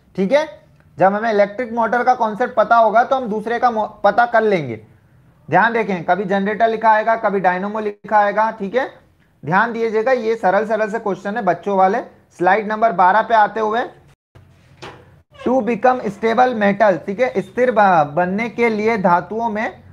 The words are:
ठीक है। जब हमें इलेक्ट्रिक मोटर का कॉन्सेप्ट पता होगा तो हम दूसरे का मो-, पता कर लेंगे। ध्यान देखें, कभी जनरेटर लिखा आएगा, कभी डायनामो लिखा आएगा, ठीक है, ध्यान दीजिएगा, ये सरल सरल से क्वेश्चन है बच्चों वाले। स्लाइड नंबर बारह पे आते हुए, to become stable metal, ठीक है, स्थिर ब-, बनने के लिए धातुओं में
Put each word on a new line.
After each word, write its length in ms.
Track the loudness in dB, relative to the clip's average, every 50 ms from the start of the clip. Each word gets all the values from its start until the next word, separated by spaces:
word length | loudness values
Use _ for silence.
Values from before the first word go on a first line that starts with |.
| _ _ _
ठीक 160 | -4 -2 0 2
है। 140 | 0 0 -2 -8 -16 _ _ _ _ _ _ _ 2
जब 160 | 2 2 2
हमें 160 | 0 -2 0
इलेक्ट्रिक 420 | 2 2 0 0 0 -6 -8 -6 -4
मोटर 300 | -2 -2 0 0 0 2
का 100 | 2 2
कॉन्सेप्ट 380 | 2 0 -2 -2 -4 -4 -2 0
पता 200 | 0 2 4 4
होगा 260 | 4 4 4 4 2 2
तो 120 | 2 0
हम 100 | -2 -2 -4
दूसरे 300 | -6 -6 -4 -4 -4 0
का 120 | 0 0
मो-, 180 | 0 -2 -4 -6 -8 -2 0
पता 220 | 0 2 2 0
कर 160 | 2 2 0 2
लेंगे। 380 | 2 0 0 -2 -4 -8 -10 -12 -18 _ _ _ _ _ _ _ _ _ _ _ 0
ध्यान 240 | 2 2 2 2 2
देखें, 320 | -2 -2 -2 -4 -4 -2
कभी 200 | -2 -2 0 0
जनरेटर 440 | -2 -2 -2 0 -2 0 0 0 0
लिखा 220 | 0 0 2 2
आएगा, 260 | 2 2 2 0 -2 0
कभी 220 | 0 -2 -2 0
डायनामो 400 | 0 0 0 0 -4 -6 -6 -6
लिखा 380 | -6 -6 -8 -10 -8 -2 0 2
आएगा, 320 | 2 2 2 0 -2 -2 -2
ठीक 220 | -6 -8 -4 -4
है, 140 | -4 -4 -4 -8 -16 _ _ _ _ _ _ _ _ -6
ध्यान 300 | 0 0 2 2 0 -2
दीजिएगा, 400 | -4 -4 -2 -2 -2 0 0 0
ये 240 | 0 0 -2 -4
सरल 300 | 0 0 0 2 2 0
सरल 240 | 0 -2 -2 -2 -4
से 80 | -4 -6
क्वेश्चन 360 | -4 -4 -6 -6 -6 -8 -8
है 60 | -4 -2
बच्चों 320 | -2 -2 -2 -2 -2 2
वाले। 240 | 2 2 2 2 -2 -4 -8 -16 _ _ _ _ -2
स्लाइड 300 | 0 2 2 2 0 -4
नंबर 240 | -2 0 0 0 2
बारह 280 | 2 2 4 4 2 2
पे 120 | 2 2
आते 260 | 2 2 2 0 -4
हुए, 240 | -4 -2 -2 -4 -4 -6 -10 -18 _ _ _ _ _ _ _ -20 _ _ _ _ _ _ _ _ -20 -20 -20 -20 -20 -20 _ _ _ _ _ -6
to 220 | -2 0 0 0 0
become 360 | -2 -2 2 2 2 2 2 -2 -6
stable 460 | -6 -4 -4 -2 2 2 2 2 2
metal, 420 | 0 0 0 2 4 2 2 2 0
ठीक 200 | -4 -8 -4 -2
है, 200 | -2 -2 -2 -4 -6
स्थिर 280 | -4 -2 0 0 2 4
ब-, 400 | 4 4 4 4 4 2 2 0
बनने 340 | -2 -2 -2 -2 -4 -6 -6
के 180 | -2 -2 0 0
लिए 260 | 0 0 0 0 0 0
धातुओं 480 | 2 2 2 2 0 -4 -6 -6 -6 -4
में 300 | -4 -4 -6 -6 -8 -12 -18 -20